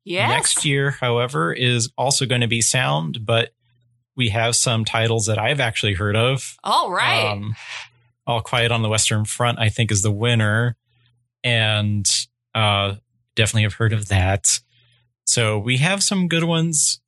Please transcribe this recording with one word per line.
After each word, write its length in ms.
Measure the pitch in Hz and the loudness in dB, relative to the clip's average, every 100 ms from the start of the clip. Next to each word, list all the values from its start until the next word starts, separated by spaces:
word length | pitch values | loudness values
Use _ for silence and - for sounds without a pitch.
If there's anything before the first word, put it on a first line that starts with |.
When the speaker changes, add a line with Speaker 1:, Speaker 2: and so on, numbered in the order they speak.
Speaker 1:
Yes. 260 | - 180 226 | -8 -2 0
Speaker 2:
Next 340 | - - - | 0 0 0
year, 280 | 151 139 139 | 0 0 0
however, 600 | 135 123 120 123 151 165 | -2 0 0 0 -2 -2
is 380 | 123 123 120 123 - | 0 0 2 -2 -2
also 300 | 127 - 123 | -2 0 0
gonna 220 | 123 113 | 0 2
be 120 | 117 | 0
sound, 640 | 113 131 135 147 160 117 107 | 0 0 0 -2 -4 -6 0
but 240 | 113 - _ _ _ _ _ _ - | 0 0 _ _ _ _ _ _ -4
we 140 | 117 | -2
have 260 | 110 117 117 | 0 0 0
some 280 | - 113 | 0 0
titles 420 | 107 113 113 113 107 | 0 0 0 0 0
that 120 | 107 | -2
I've 220 | 110 147 | 0 0
actually 340 | 120 - 107 | -2 -2 -2
heard 220 | 95 104 104 | -2 0 2
of. 400 | 123 135 - - | 0 0 -6 -10
Speaker 1:
All 260 | - 262 254 | 0 0 0
right. 400 | 185 269 392 107 | 0 0 0 -2
Speaker 2:
Um, 220 | 101 107 110 - - - _ _ _ - | -4 -6 -8 -10 -16 -16 _ _ _ -4
All 140 | 117 | -4
Quiet 300 | - 123 117 | 0 0 2
on 100 | 117 | 2
the 60 | 107 | 0
Western 360 | 107 - 107 | 0 0 0
Front, 340 | 107 - 120 117 | -2 0 0 2
I 100 | 110 | 0
think, 220 | - 110 | 0 0
is 100 | 104 | 0
the 80 | 107 | 0
winner. 640 | 104 120 117 107 107 120 - _ _ _ _ _ _ | 0 0 2 2 2 0 -4 _ _ _ _ _ _
And, 640 | 123 117 107 107 104 104 98 - - _ _ | -2 0 2 2 0 0 0 -2 -4 _ _
uh, 420 | 110 107 101 101 101 _ _ _ - | 0 2 2 0 -4 _ _ _ 0
definitely 260 | 107 113 | 0 2
have 120 | 107 | 0
heard 180 | - 110 | 2 0
of 160 | 110 104 | 0 0
that. 520 | 98 92 98 - - _ _ _ _ _ _ | 2 2 2 0 -2 _ _ _ _ _ _
So 340 | - - 110 107 | -2 0 0 0
we 180 | 110 127 | 0 0
have 260 | 160 196 | 2 0
some 240 | - 196 175 | 0 0 0
good 180 | 165 | 0
ones 560 | 170 165 165 156 - - | 0 0 0 0 -2 -4